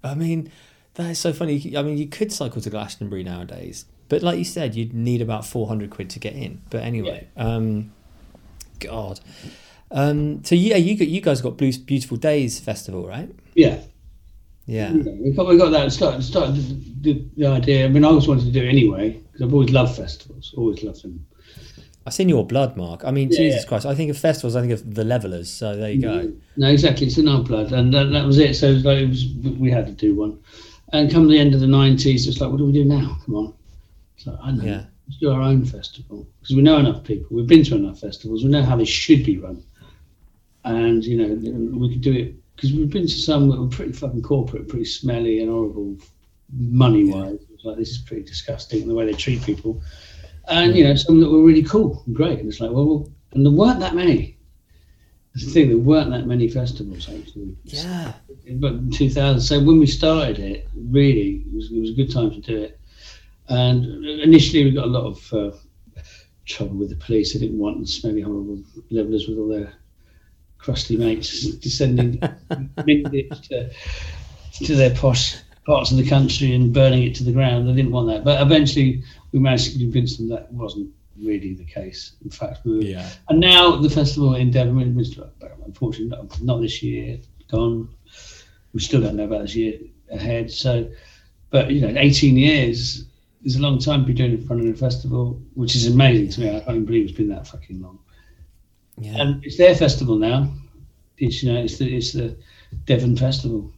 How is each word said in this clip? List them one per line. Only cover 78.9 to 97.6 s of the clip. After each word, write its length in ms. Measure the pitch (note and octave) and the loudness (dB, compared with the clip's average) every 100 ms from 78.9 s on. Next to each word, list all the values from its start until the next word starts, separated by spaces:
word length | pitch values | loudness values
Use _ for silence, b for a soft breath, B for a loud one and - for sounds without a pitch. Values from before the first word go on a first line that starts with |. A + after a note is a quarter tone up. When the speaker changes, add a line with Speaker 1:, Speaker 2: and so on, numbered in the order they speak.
| B2 B B B | 0 B B B
Speaker 2:
we 80 | C#3 | 2
managed 340 | C3+ B2+ - | 2 2 0
to 60 | C3 | -2
convince 380 | A#2+ B2+ A#2+ - | -2 0 -2 -4
them 120 | A2+ | -8
that 220 | A2+ - | -8 -10
wasn't 380 | A#2+ A2 G#2 G2 _ _ G2+ | -12 -10 -10 -12 _ _ -10
really 320 | G#2+ G2+ F#2 | -4 -4 -6
the 100 | F#2 F2 | -12 -12
case. 480 | - F#2+ - - _ | -12 -12 -14 -20 _
In 60 | G#2+ | -18
fact, 300 | - - - - | -12 -12 -8 -4
we 120 | A2 | -4
were, 60 | |
Speaker 1:
Yeah. 240 | G#2 F#2 F2+ B - | -4 -8 -12 B -2
Speaker 2:
and 100 | D#3 | 2
now 360 | F3+ F3+ F3+ D3 | 6 6 6 4
the 120 | D3 | 2
festival 460 | D3+ C#3+ D3+ C#3 B2+ | 2 0 2 0 2
in 160 | B2 | 2
Devon, 440 | B2+ B2 B2+ B2+ B2 | 2 2 0 0 -2
which 140 | A2+ | -4
is 100 | - - - - - - | -8 -18 -20 -20 -20 -20
unfortunately 500 | - A#2 G#2+ A2+ B2 | -8 -8 -6 -8 -10
not, 260 | - - | -12 -8
not 180 | A#2+ A#2+ | -4 -2
this 220 | A2 - | -4 -6
year, 360 | G#2 A#2 A#2 A#2+ - - _ | -8 -8 -8 -12 -16 -20 _
gone. 400 | - A#2 A#2 A2+ - _ B B B B B _ | -2 0 -2 -8 -16 _ B B B B B _
We 80 | A2 | -8
still 200 | - C3+ | 0 0
don't 140 | G#2+ G2+ | 0 -4
know 80 | G#2 | -6
about 180 | G#2+ | -6
this 120 | G#2 A2+ | -6 -4
year 240 | A2 A2 - _ _ | -4 -6 -16 _ _
ahead. 400 | G#2+ G#2+ A#2 A2+ | -10 -6 -6 -6
So, 380 | - C3 A#2+ A2+ b b b b _ _ | -4 -2 -2 -4 b b b b _ _
but, 220 | C#3 C3 | 0 2
you 100 | C#3+ | 0
know, 120 | A2+ B2+ | 0 4
eighteen 360 | C#3+ - C#3+ C3 | 4 6 6 6
years 680 | D3 D3 A#2+ A#2 - - - _ _ _ C#3 | 6 4 0 -2 -6 -10 -16 _ _ _ -4
is 100 | B2+ | -2
a 60 | |
long 180 | C#3+ C3 | 0 0
time 220 | D3+ C#3+ | 0 0
to 60 | B2+ | 0
be 60 | |
doing 200 | B2 B2 | 0 0
it 60 | A2+ | -2
in 40 | - | -4
front 140 | A#2 | -2
of 60 | A2+ | -2
a 60 | A2 | -2
festival, 600 | C3 B2 C3 B2 B2 B2 - | -2 -2 -4 -4 -4 -6 -12
which 220 | C3 A#2 B2+ | -6 -2 0
is 120 | A#2 | 4
amazing 420 | B2+ C3+ A#2 G2 | 6 6 6 0
to 120 | - | -2
me. 80 | A2 | -4
I 100 | G#2+ | -4
can't 100 | - | -4
even 140 | A#2 G#2 | -4 0
believe 220 | A#2 G2 | 0 -2
it's 100 | - | -4
been 120 | G#2 | -4
that 180 | F#2+ - | -6 -12
fucking 320 | - | -18